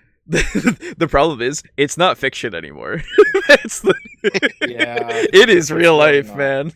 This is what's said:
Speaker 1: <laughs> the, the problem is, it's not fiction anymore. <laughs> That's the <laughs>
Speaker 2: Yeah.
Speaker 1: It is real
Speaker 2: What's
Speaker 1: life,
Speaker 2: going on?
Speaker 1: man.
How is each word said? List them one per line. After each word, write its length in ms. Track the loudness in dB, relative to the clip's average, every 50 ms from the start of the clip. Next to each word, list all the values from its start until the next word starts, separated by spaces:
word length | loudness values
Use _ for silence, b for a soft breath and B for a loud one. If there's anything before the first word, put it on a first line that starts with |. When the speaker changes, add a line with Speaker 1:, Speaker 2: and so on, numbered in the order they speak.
Speaker 1:
<laughs> 260 | _ _ _ _ _ -6
the, 640 | -4 -4 -2 -2 -4 -2 -2 -2 -2 -4 -6 -12 -8 -6
the 100 | -4 -2
problem 320 | 0 0 0 0 -2 -4
is, 220 | -4 -6 -6 -8 -12 _ _
it's 200 | -2 -2 -2 0
not 220 | 0 0 0 0 -2
fiction 360 | -4 -6 -6 -6 -8 -8 -8
anymore. 460 | -10 -12 -14 -14 -14 -10 -10 -8 -8 -10 0 4 4 4
<laughs> 240 | 4 2 0 2 4
That's 320 | 4 4 2 -2 -12 -4
the 140 | -2 -2 -2 -2 -4 -18 -12 _
<laughs> 280 | -4 -4 -2 -2 -4 -6 -6 -6 -8
Speaker 2:
Yeah. 580 | -6 -4 -4 -6 -4 -4 -6 -6 -6 -4 -2 0 4
Speaker 1:
It 160 | 6 6 6 6
is 220 | 6 2 2 0
real 260 | 0 2 4 4 6
Speaker 2:
What's 160 | 6 4 4
Speaker 1:
life, 140 | 4 2 0
Speaker 2:
going 60 | -4
on? 340 | -6 -4 -4 -2 -2 -4 -6
Speaker 1:
man. 60 | -8 -12